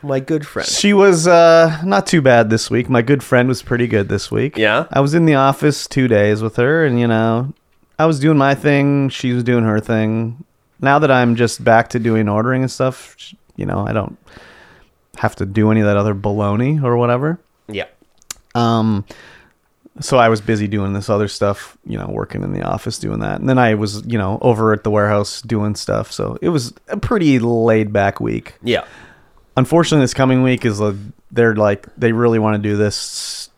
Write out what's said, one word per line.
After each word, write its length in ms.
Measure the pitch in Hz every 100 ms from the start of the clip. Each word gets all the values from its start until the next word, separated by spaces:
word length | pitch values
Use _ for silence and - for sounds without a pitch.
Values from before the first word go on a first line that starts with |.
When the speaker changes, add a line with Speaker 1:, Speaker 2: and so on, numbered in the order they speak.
Speaker 1:
My 180 | 143 135
good 260 | 135 156 147
friend. 200 | - -
Speaker 2:
She 240 | - 202
was, 320 | 202 196 175 165
uh, 560 | 170 170 165 165 156
not 220 | 175 196 190
too 160 | 175
bad 260 | 131 120 110
this 220 | 110 -
week. 180 | 120 123
My 140 | 123
good 200 | 117 143
friend 260 | - 127 123
was 140 | 127
pretty 240 | - 120 120
good 220 | 107 101
this 220 | 101 -
week. 260 | 107 123 -
Speaker 1:
Yeah? 300 | 107 113 160
Speaker 2:
I 80 | -
was 120 | 143
in 140 | 160 165
the 80 |
office 520 | 143 135 139 151 143 -
two 220 | - 127
days 320 | 107 104 104
with 160 | 110 -
her, 300 | 123 160 156
and, 120 | 120
you 80 | 120
know, 460 | 113 113 113 131 - _ _ _ _
I 80 | 160
was 120 | 151
doing 200 | 147 151
my 160 | 139
thing. 560 | 139 147 143 139 143 139
She 220 | - 127
was 100 | 123
doing 200 | 120 123
her 140 | 113 107
thing. 640 | - 113 110 113 113 120 - _ _ _
Now 180 | 139 143
that 100 | 151
I'm 240 | 131 123 117
just 260 | 120 -
back 280 | 117 113 117
to 80 | 123
doing 320 | 113 110 104
ordering 320 | 104 117 131
and 80 | 131
stuff, 440 | - 131 127 - _
sh-, 160 | - 190 _ -
you 100 | -
know, 200 | 92 104
I 60 |
don't 240 | 110 98 - _ - - - - - _ _ _ -
have 180 | 104 -
to 80 |
do 260 | 98 101 107
any 100 | 110
of 60 | 104
that 120 | 101
other 160 | 104
baloney 680 | 101 104 101 101 104 127 156
or 140 | 131 120
whatever. 420 | 120 123 147 175 _ _ -
Speaker 1:
Yeah. 160 | 104 - _ _ _ _ - _
Speaker 2:
Um, 500 | 120 117 113 110 104 104 - - - _ _ _ _ - -
so 160 | 143 131
I 140 | 117
was 100 | 110
busy 260 | 104 110 104
doing 280 | 104 98
this 160 | 98 98
other 180 | 104 104
stuff, 480 | - 101 101 - _
you 140 | - 55
know, 80 | 50
working 340 | 52 50 50
in 120 | 50
the 80 | 50
office, 360 | 50 50 - -
doing 200 | - 53
that. 180 | - 50
And 120 | 131
then 80 | 131
I 160 | 120
was, 280 | 107 104 101 113
you 100 | 117
know, 220 | 95 104
over 320 | 127 110 110
at 100 | 104
the 80 | -
warehouse 520 | 104 104 104 104 -
doing 320 | 117 110 104
stuff. 360 | 101 - 107 107
So 280 | - 50 -
it 80 | 165
was 240 | 165 120 - _
a 80 | 208
pretty 420 | - 226 160 131
laid 540 | 117 117 113 110 107
back 260 | 104 98 -
week. 360 | - - - -
Speaker 1:
Yeah. 240 | 117 107 - - - - _ _ _ -
Speaker 2:
Unfortunately, 480 | 127 160 170 156
this 100 | 127
coming 280 | - 131 127
week 220 | 127 123
is, 160 | 120 101
uh, 140 | 107 101 104 - _
they're 240 | - 117
like, 320 | 107 104 101 - -
they 140 | 120
really 260 | 113 120 113
wanna 200 | 107 104
do 180 | 104 104
this 760 | 104 - - - - - -